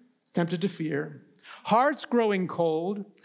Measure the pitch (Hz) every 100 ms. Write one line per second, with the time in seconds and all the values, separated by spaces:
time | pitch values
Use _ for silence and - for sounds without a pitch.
0 | _ _ - - 170 180 196 - 156 143
1 | 156 143 _ - - - - 220 285 277
2 | - 240 220 190 170 - 165 160 180 208
3 | 190 -